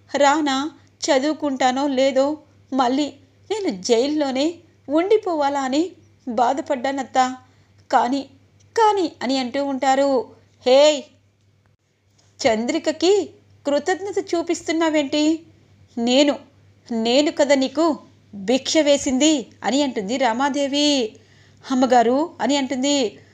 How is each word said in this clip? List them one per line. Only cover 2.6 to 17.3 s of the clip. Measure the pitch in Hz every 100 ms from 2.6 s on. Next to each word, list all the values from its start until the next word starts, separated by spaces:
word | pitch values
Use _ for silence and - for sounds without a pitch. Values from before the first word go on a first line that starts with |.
| _
మళ్ళీ | 262 240 269 285 - _ _ -
నేను | 427 370 190
జైల్లోనే | 180 226 277 302 277 254 311 339 - _ -
ఉండిపోవాలా | 302 381 427 392 320 277 285
అని | 262 285 370 - _ _ -
బాధపడ్డానత్తా. | 233 240 277 311 269 262 277 240 262 254 262 - _ _ _ -
కానీ, | 233 233 269 - - _ _ _ -
కానీ" | 427 403 339 -
అని | 233 269
అంటూ | 247 277 277
ఉంటారు. | 262 269 269 277 262 - - _ _ 247
"హేయ్, | 262 302 285 - _ _ _ _ _ _ _ _ _ _ _ _ -
చంద్రికకి | 262 220 240 311 320 302 339 403 302 - _ _ -
కృతజ్ఞత | 285 349 381 403 381 - 339
చూపిస్తున్నావేంటి? | 339 330 - 320 330 302 277 302 302 320 - _ _ _ _ -
నేను, | 233 254 294 226 - _ _ _ -
నేను | 226 226 254 302